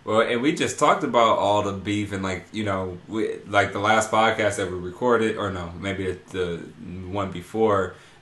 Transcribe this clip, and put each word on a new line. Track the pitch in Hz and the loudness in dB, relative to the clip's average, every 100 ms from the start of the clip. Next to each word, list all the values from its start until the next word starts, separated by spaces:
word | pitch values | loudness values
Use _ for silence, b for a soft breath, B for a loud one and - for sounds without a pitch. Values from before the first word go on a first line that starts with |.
Well, | - 107 | 0 2
and | 117 117 | 2 2
we | 139 | 0
just | 170 120 - | 0 -2 2
talked | 147 165 143 | 2 2 2
about | 120 113 98 | 4 6 4
all | 98 104 | 4 2
the | 104 | 0
beef | 95 92 104 104 | -4 -2 -2 -2
and, | 98 | -4
like, | 95 90 - | -4 -6 -8
you | 104 104 | -6 -4
know, | 95 92 87 - | -2 -4 -10 -8
we, | 107 - - - | -4 -4 -6 0
like, | 101 95 | 2 2
the | 101 | 2
last | 104 110 110 | 2 2 2
podcast | 110 110 110 104 101 | 2 4 2 0 0
that | 95 | -4
we | 90 | -4
recorded, | 90 87 123 117 110 - | -8 -2 2 4 2 0
or | 101 | -4
no, | 92 85 87 | -4 -8 -6
maybe | 98 95 92 87 - | -6 -4 -4 -6 -8
the, | 95 | -4
the | 87 82 - - 87 92 90 | -4 -4 -10 -16 -14 -12 -8
one | 101 95 | -6 -4
before, | 87 85 107 110 98 90 B B B | -8 -8 0 2 2 0 B B B